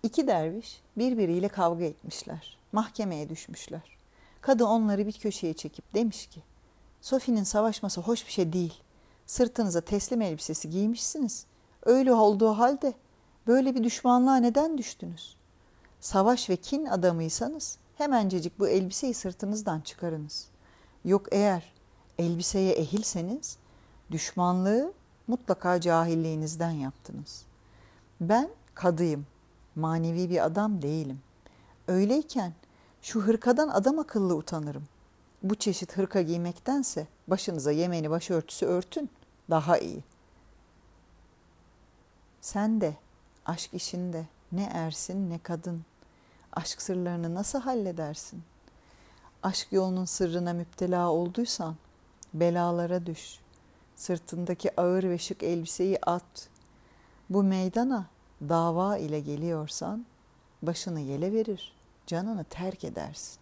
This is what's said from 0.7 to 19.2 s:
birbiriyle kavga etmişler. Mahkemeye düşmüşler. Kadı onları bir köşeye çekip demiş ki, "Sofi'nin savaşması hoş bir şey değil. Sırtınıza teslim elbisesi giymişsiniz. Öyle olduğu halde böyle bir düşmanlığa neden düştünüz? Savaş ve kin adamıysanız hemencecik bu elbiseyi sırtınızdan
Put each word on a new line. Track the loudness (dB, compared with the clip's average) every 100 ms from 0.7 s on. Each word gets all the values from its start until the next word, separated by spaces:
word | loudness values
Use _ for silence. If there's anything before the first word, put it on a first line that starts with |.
| -20 _ -2
birbiriyle | 0 2 2 2 0
kavga | 2 2 2
etmişler. | -4 -4 -12 -12 -10 -12 -14 -20 _
Mahkemeye | -2 -2 -4 -4 -4 -8
düşmüşler. | -10 -12 -16 -12 -14 -14 -20 _ _ -20 -8
Kadı | 2 4 6
onları | 4 4 2 0
bir |
köşeye | -2 -6 -2 -4
çekip | -4 -10 -14 -4
demiş | 0 0 -2 -14
ki, | -20 -20 _ _ _ -20 _
"Sofi'nin | 0 0 2 2
savaşması | 2 2 2 0 -4 -4
hoş | 0 -2 -2
bir |
şey | 0 2
değil. | 2 -2 -4 _ _ _ _ -8
Sırtınıza | 2 2 2 0 0
teslim | 0 -2 0 0
elbisesi | 0 -2 -4 -6 -4
giymişsiniz. | 0 0 0 -4 -2 -4 -4 -12 _ _ _ 4
Öyle | 6 6
olduğu | 8 6 6 4 6
halde | 4 4 -2 -4 _ _ _ _ 4
böyle | 4 4 2
bir |
düşmanlığa | 0 0 4 6 6 6
neden | 6 4 2 0
düştünüz? | -6 -10 -12 -12 -16 -20 _ _ _ _ _ _
Savaş | 0 4 6 4 2
ve | -2
kin | 0 -2 0
adamıysanız | 2 2 2 -2 -2 -4 -4 -10 -12 _ _
hemencecik | 2 4 4 0 -4 0
bu | 2
elbiseyi | 4 2 -2 -2
sırtınızdan | -4